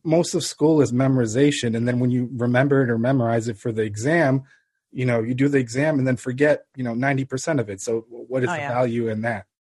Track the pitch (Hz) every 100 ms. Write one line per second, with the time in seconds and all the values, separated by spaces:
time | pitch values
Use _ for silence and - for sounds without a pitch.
0 | 165 165 165 175 - - 151 156 120 123
1 | 135 131 113 120 147 143 120 113 120 123
2 | 127 127 120 123 123 123 139 135 123 113
3 | 123 139 113 117 113 110 123 110 107 104
4 | 127 170 143 135 - _ _ _ _ -
5 | 123 117 113 123 143 139 120 127 156 147
6 | 131 123 131 127 147 143 - 135 123 117
7 | 135 135 131 131 - 147 104 98 - 113
8 | 117 117 117 131 123 160 143 123 127 117
9 | 113 110 117 104 - _